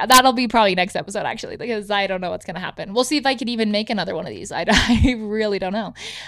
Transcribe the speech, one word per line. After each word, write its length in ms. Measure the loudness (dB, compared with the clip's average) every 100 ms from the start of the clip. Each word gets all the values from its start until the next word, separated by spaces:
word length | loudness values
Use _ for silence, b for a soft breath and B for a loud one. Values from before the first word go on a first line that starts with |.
| 6
That'll 240 | 8 8
be 160 | 4 2
probably 280 | 4 4 2
next 200 | 0 -4
episode, 300 | -6 -6 -6
actually, 320 | -6 -10 -8
because 340 | -6 -6 -2
I 160 | -2 0
don't 140 | -2
know 80 | -6
what's 160 | -8 -8
gonna 160 | -10
happen. 320 | -10 -10 -4
We'll 100 | -2
see 140 | 0 0
if 80 | 0
I 100 | 0
could 140 | -2
even 220 | -2 0
make 180 | 0 -2
another 260 | -2 -2 -4
one 100 | -6
of 60 |
these. 200 | -10 -8
I, 120 | -4 2
<laughs> 40 |
I 460 | 2 4 4 4 2
really 400 | -4 -2 -2 -2
don't 140 | -2
know. 200 | -4 -6 B B B